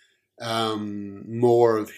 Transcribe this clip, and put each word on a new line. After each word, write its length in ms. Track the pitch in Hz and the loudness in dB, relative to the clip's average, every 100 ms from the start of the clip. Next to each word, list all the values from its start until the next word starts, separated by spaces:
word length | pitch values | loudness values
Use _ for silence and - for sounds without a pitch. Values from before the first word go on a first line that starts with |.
| _ _ _ - | _ _ _ -12
um, 840 | 117 113 110 107 107 104 101 98 - | -6 -2 -2 -4 -6 -8 -10 -14 -10
more 480 | 117 120 117 117 110 | 0 4 6 4 2
of 140 | 104 | -4